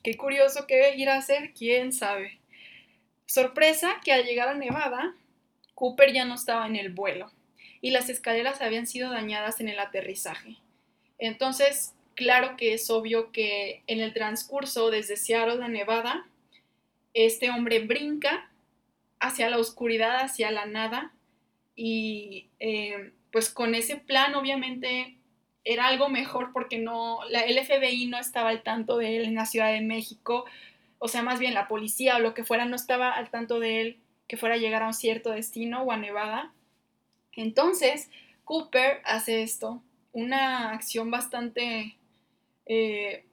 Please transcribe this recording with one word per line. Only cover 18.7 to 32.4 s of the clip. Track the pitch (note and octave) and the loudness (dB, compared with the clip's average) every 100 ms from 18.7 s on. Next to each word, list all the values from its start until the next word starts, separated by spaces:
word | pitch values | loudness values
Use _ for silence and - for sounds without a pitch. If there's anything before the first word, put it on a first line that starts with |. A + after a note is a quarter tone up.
| _ _ _ _ _ | _ _ _ _ _
hacia | B3+ B3+ A3+ | -4 0 2
la | A#3+ | 2
oscuridad, | A3+ - A#3+ A3+ A3+ B3+ | 0 -2 0 2 2 2
hacia | C4+ - G#3+ | 0 -2 -2
la | G#3+ G#3 | -2 -4
nada, | G#3+ A3 B3 D#4+ - _ _ _ _ _ - | -4 -4 -4 -8 -14 _ _ _ _ _ -6
y, | A3+ A3+ A3 G#3 G#3 F#3+ - _ | -2 -2 -2 -6 -10 -16 -20 _
eh, | A3+ G#3+ G#3 G3+ G3 _ _ | -4 -4 -6 -8 -12 _ _
pues | A3+ A3+ | -2 -2
con | - A#3 A3+ | -2 0 0
ese | A3+ C#4+ | -2 -6
plan | - C4+ C#4+ C#4+ | 0 2 4 2
obviamente | C4+ C4+ B3+ B3+ B3+ B3+ B3+ - _ _ _ _ - | -2 -2 -4 -6 -4 -4 -6 -14 _ _ _ _ -4
era | A#3 B3+ | 2 2
algo | C4 C#4 | 4 2
mejor | B3+ C4+ B3+ B3 | 0 -2 -6 -4
porque | B3+ B3 A#3 | -6 -4 -4
no, | A3+ A3+ A#3 A3+ A#3 | -4 -4 -4 -4 -2
la, | A#3+ | 0
el | A#3 B3+ | 4 2
F | C#4 C#4 | 4 2
B | B3+ | 2
I | B3 B3 | 0 -2
no | B3 | -4
estaba | B3+ A#3+ A3+ | -4 0 0
al | A3+ | 0
tanto | A3+ A3+ A3 A#3 | -2 -4 0 0
de | A3 A3+ | 0 0
él | A3 | 0
en | A3 | -2
la | A3 | -2
Ciudad | A3+ A3 | 2 2
de | A3 | 2
México, | A3 A3+ A3 - - B3 - - - _ _ _ | -2 -4 -8 -10 -4 -2 -4 -16 -20 _ _ _
o | A#3 | -4
sea, | A#3+ | -2
más | A#3+ B3 | -2 0
bien | B3 | 0
la | G#3+ G3+ | 0 -2
policía | G#3+ G#3+ - B3+ A#3+ | -4 -4 0 4 4
o | |
lo | A3+ | 2
que | A3+ | 0